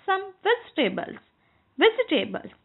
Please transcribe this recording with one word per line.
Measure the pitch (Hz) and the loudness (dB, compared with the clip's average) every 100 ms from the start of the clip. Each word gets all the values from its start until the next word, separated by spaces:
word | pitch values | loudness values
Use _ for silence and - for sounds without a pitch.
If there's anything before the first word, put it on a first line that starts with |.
| - | -4
some | 381 392 - | -4 -4 -4
vegetables, | 392 480 - - 214 190 - - - _ _ _ _ - | 0 0 -2 -2 -2 -2 -8 -12 -20 _ _ _ _ 2
vegetables | 415 440 - 277 202 185 - - | 4 4 0 -2 -2 -8 -12 -20